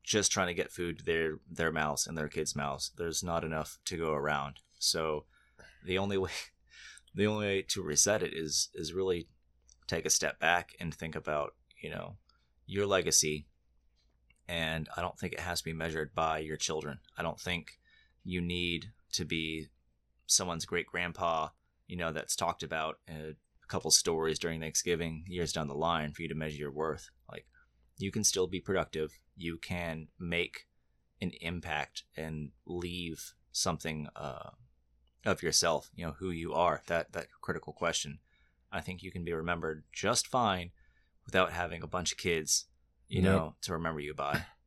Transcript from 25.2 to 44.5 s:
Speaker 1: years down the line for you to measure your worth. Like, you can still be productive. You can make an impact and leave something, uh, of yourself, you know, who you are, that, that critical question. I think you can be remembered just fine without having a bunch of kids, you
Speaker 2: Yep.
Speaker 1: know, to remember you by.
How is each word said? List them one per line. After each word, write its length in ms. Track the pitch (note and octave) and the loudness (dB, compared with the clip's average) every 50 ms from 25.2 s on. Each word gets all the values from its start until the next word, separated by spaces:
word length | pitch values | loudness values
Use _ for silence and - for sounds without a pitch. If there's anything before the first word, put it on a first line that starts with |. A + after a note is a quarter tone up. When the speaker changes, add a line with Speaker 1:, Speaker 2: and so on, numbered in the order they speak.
| E2 | -8
Speaker 1:
years 260 | F#2+ F2+ F2+ E2+ D#2 - | -6 -2 -2 -2 0 0
down 140 | E2+ D#2 | -2 -2
the 80 | C#2+ C#2 | -2 0
line 380 | D2 D#2 E2+ E2+ D#2+ D2+ D2 D2 | 0 2 2 2 2 0 -2 -4
for 100 | - E2+ | -6 -6
you 60 | D2+ | -4
to 60 | D2 | -2
measure 220 | D#2 D#2+ D#2 D2 | -2 -2 -4 -4
your 140 | C#2+ D2 C#2+ | -4 -6 -6
worth. 400 | C2+ D2+ D#2 D#2+ D2+ - - - _ _ _ - | -2 -2 0 0 -2 -4 -8 -18 _ _ _ -16
Like, 140 | - - - _ _ - _ _ _ _ _ _ _ - | -16 -16 -16 _ _ -20 _ _ _ _ _ _ _ -6
you 120 | F#2+ G2 | -6 -2
can 120 | - A2 G#2 | -2 2 2
still 240 | - - F#2+ F#2 | 2 4 4 2
be 120 | F2 F#2+ F2+ | 2 0 -4
productive. 600 | - - F#2+ F2+ D#2+ - - D#2+ D#2 D2+ - - _ _ _ | 0 2 2 2 2 2 0 -2 -2 -2 -4 -16 _ _ _
You 200 | - E2+ E2+ E2 | -6 -4 -4 -4
can 500 | E2 - - F#2+ F2 F2 E2 D#2+ D#2+ D#2 - _ | -4 -6 -6 -4 -4 -2 -4 -4 -6 -10 -14 _
make 480 | _ F2+ E2+ E2+ F2 F2 - - - - _ _ _ _ _ _ _ _ _ _ _ | _ -4 0 2 2 0 0 -4 -14 -18 _ _ _ _ _ _ _ _ _ _ _
an 100 | F#2 F2 - - | -6 -6 -4 -4
impact 640 | - E2 F2+ E2+ - E2+ D2+ D2+ C#2 - _ - - _ _ | -6 -4 -4 -4 -4 -2 -2 -2 -2 -4 _ -16 -16 _ _
and 340 | D2+ D#2+ D#2+ D#2 D2+ D2+ C#2+ - _ _ | -8 -6 -6 -6 -6 -8 -8 -12 _ _
leave 680 | - F2 F2+ F2 F2 F2 F2+ F2 E2 D#2 - - - - _ _ _ | -8 -6 -4 -4 -4 -4 -4 -4 -6 -6 -8 -12 -14 -16 _ _ _
something, 560 | - - - F#2 E2+ D2 - E2 D#2 D2+ D2+ D2 _ | -2 0 0 0 0 0 -2 -4 -4 -4 -6 -8 _
uh, 360 | - D#2 C#2 B1+ - - - - _ - _ _ _ _ _ _ _ _ _ _ _ - | -8 -8 -6 -6 -8 -12 -14 -16 _ -20 _ _ _ _ _ _ _ _ _ _ _ 0
of 180 | A2 F#2 - - | 0 0 2 0
yourself, 480 | D#2+ D2+ - - E2+ D#2+ C#2 - - - | 2 4 4 6 6 4 2 0 -6 -12
you 120 | - F2 | -8 -6
know, 80 | D#2+ D2+ | -6 -6
who 120 | - F#2+ F#2 | -4 -4 -4
you 220 | F2 D#2+ E2 E2 C#2+ | -4 -4 -4 0 2
are, 280 | D#2+ F2 E2+ D#2 - - | 4 6 6 4 2 0
that, 240 | - E2+ E2 D#2+ - | 0 0 0 0 -2
that 160 | - E2+ D#2 - - _ | -6 -8 -8 -8 -14 _
critical 320 | - - D#2+ D#2+ - - - | -6 -4 -4 -4 -6 -10 -6
question. 460 | - F2 E2+ D#2+ - - D2 C#2+ D2+ _ _ _ _ _ _ _ _ _ _ | 0 0 2 2 0 -2 -4 -8 -12 _ _ _ _ _ _ _ _ _ _
I 80 | G#2 F2+ | -8 -6
think 220 | - - F#2 F2+ F#2+ | -6 -6 -10 -8 -10
you 80 | F#2 | -8
can 140 | - F2+ E2+ | -8 -6 -4
be 80 | E2+ E2+ | -2 -2
remembered 500 | D#2+ D#2+ F2 F2 E2+ E2 D#2+ D#2 D2+ - _ | -2 0 0 -2 0 0 -4 -4 -4 -10 _
just 360 | - - - G2+ A#2+ - - | -8 0 2 4 4 4 2
fine 440 | - - B2+ A#2+ G#2 F#2+ F2+ F2 F2 - - - _ _ _ _ _ _ _ _ | 2 2 4 4 4 4 2 -2 -8 -12 -18 -20 _ _ _ _ _ _ _ _
without 260 | - - F#2 F#2 E2 | 2 4 4 4 4
having 320 | D#2+ F2 F2+ E2 E2+ E2 D#2+ | 2 -2 -2 -2 -2 -6 -6
a 40 | |
bunch 240 | D2+ - F2+ F2+ - - | -2 -2 0 0 -2 -4
of 40 | |
kids, 500 | - - F#2 E2+ D#2+ D#2 - - - - _ _ _ _ _ _ _ _ _ | 0 2 2 2 2 2 2 0 0 0 _ _ _ _ _ _ _ _ _
you 120 | - F#2+ | 2 4
Speaker 2:
Yep. 100 | F2+ F#2+ | 6 6
Speaker 1:
know, 240 | F#2+ F#2 D#2+ D#2 - _ | 6 4 2 0 -8 _
to 120 | - - F2 | -6 -4 -2
remember 260 | E2 E2+ E2 D#2+ D2+ | 0 0 -2 -2 -2
you 140 | D2 D2 D2 | -6 -6 -4
by. 320 | D2 C#2+ C#2+ D2 D#2 E2 - | -2 -2 0 0 -2 -2 -6